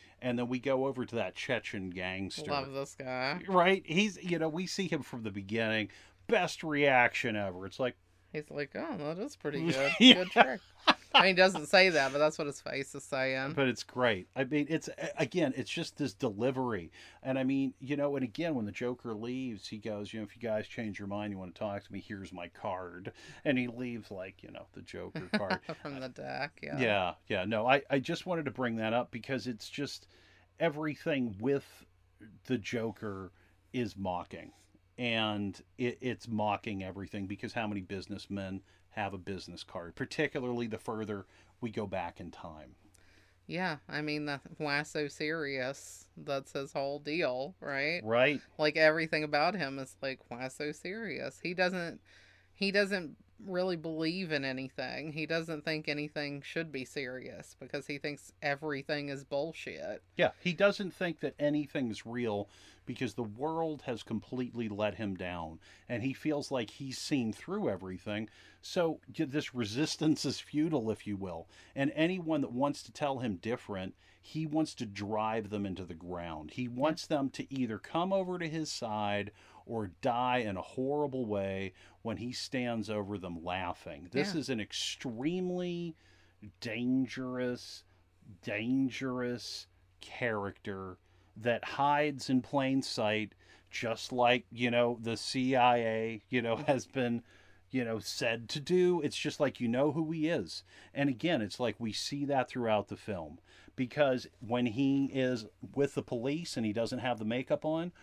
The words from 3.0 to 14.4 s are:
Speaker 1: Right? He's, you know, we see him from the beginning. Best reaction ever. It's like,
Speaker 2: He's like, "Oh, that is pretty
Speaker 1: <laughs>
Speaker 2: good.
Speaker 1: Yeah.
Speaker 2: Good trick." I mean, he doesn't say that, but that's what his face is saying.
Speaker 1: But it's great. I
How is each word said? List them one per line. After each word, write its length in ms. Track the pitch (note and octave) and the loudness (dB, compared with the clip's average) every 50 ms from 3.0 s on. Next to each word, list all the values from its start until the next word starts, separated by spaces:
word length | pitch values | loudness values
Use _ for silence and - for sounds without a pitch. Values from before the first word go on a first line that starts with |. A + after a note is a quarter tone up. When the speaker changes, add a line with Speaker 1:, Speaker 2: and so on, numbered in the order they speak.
| C3+ B2+ B2+ B2+ C3 C3+ D3+ F3+ - | -6 -4 -2 -2 0 0 -2 -2 0
Speaker 1:
Right? 380 | F#3 F#3+ F3+ E3+ F#3 G3 G3 - | 4 6 8 8 8 6 4 2
He's, 320 | - D#3 F#3 G#3+ G#3+ F3 - | 2 2 4 4 2 0 -2
you 180 | E3 F3+ E3+ D#3+ | -2 0 0 2
know, 80 | D#3+ D#3+ | 2 0
we 180 | D3+ F3 F#3+ | 0 -2 -4
see 220 | E3+ - - G3 D#3+ | -4 -2 -2 -2 0
him 140 | E3+ D3 | -2 -2
from 200 | B2 - - A#2+ | -4 -6 -8 -6
the 80 | A2 G#2+ | -6 -4
beginning. 600 | G2 G#2 G2 G2 A2 A2+ A2+ G#2+ A2 A2 G#2 G2+ - - - - - - - | -6 -6 -4 -2 0 0 2 2 2 0 0 -2 -6 -14 -20 -20 -20 -8 0
Best 380 | - A#3 G3 F3+ D#3 - - - | 4 4 4 4 2 -2 -4 -4
reaction 720 | D3+ D3 C#3+ D3 C#3 C3 B2 A#2+ A#2 - - - A#2+ G#2+ | 0 2 6 8 8 10 10 8 8 6 2 0 0 0
ever. 280 | G#2 G2+ F#2+ F2+ F2+ F#2+ | 0 -2 -2 -4 -6 -8
It's 140 | F#2+ - - | -8 -4 -2
like, 180 | C3 B2 - _ _ _ _ _ _ _ | -2 -2 -2 _ _ _ _ _ _ _
Speaker 2:
He's 200 | - D#3 D3+ - | -8 -8 -8 -6
like, 220 | C#3+ C#3+ C#3+ C#3+ - | -6 -6 -6 -6 -6
"Oh, 180 | F#3+ C#4+ E4+ C4 F3 | -6 -6 -6 -6 -6
that 200 | D3 D3 E3 F#3 | -4 -6 -4 -6
is 160 | A3 D4 - | -6 -8 -8
pretty 280 | - - D3 D3 C#3 D#3+ | -6 -4 -2 -2 0 2
Speaker 1:
<laughs> 80 | E3+ | 2
Speaker 2:
good. 180 | D3 C3+ C#3 C#3 C3+ - | 2 2 2 2 8 12
Speaker 1:
Yeah. 160 | A3 B3+ A#3 | 12 12 12
Speaker 2:
Good 140 | F3+ F3+ F#3 | 12 8 4
trick." 300 | - A#3+ A#3+ C4 B3 - - - - - - D#4+ - - - - - | 8 8 8 8 6 -6 -8 -16 -12 0 4 4 4 4 4 6 8
I 60 | C4 | 8
mean, 60 | F3+ F#3+ | 8 10
he 40 | |
doesn't 320 | F#3 F3 F#3 F#3+ F#3+ F#3 D3 | 10 10 8 8 8 4 2
say 240 | - - F#3 F#3+ F#3+ | 8 10 10 10 10
that, 240 | E3+ C#3+ C3+ C3+ | 8 6 4 4
but 60 | C3+ C#3+ | 4 4
that's 180 | D3+ D#3 D#3 | 4 4 4
what 100 | - D#3 | 0 -4
his 140 | C#3+ C3+ - | -4 -4 -6
face 340 | - - C3+ C3+ C3+ - - | -6 -4 -4 -4 -4 -4 -8
is 80 | C#3+ | -12
saying. 520 | - - C#3+ C3 C3 C3 C3 C3 C3+ C#3 A#2 | -6 -2 0 0 2 2 0 0 -2 0 2
Speaker 1:
But 140 | C#3 C#3 B2+ | 4 4 4
it's 140 | A#2 - | 2 0
great. 460 | - - - B2 B2 A#2 G#2+ F2+ F2+ - - | -4 -6 0 2 4 4 4 2 -2 -4 -2
I 80 | B2+ | -2